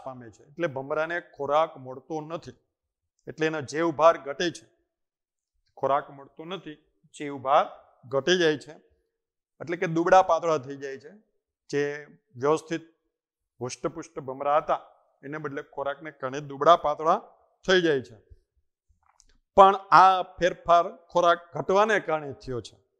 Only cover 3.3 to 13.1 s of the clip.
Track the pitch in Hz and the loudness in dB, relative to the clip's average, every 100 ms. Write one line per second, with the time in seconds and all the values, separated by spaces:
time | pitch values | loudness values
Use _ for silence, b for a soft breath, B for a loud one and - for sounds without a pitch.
3.3 | - 156 156 131 147 170 139 160 165 135 | -4 -4 -4 -6 -4 -2 4 4 4 -4
4.3 | 143 175 - _ _ _ _ _ _ _ | -6 -6 -6 _ _ _ _ _ _ _
5.3 | _ _ _ _ - 135 139 143 139 139 | _ _ _ _ -8 -4 -4 -4 -20 -20
6.3 | - 165 190 160 151 _ _ _ - 147 | -18 -14 -12 -14 -20 _ _ _ -12 -10
7.3 | 139 131 156 208 - _ _ 120 139 135 | -6 2 2 2 -6 _ _ -6 -2 2
8.3 | 185 160 151 - - _ _ _ _ _ | 2 2 0 -6 -20 _ _ _ _ _
9.3 | _ _ - 139 175 185 160 175 185 185 | _ _ -14 -8 -4 -2 0 6 6 6
10.3 | 160 165 156 131 139 139 135 147 208 _ | 2 0 -2 -4 -12 -12 -14 -18 -20 _
11.3 | _ _ _ - 143 143 147 147 _ _ | _ _ _ -6 -4 -4 -6 -16 _ _
12.3 | 123 139 156 - 165 160 _ _ | -4 0 0 -2 -10 -10 _ _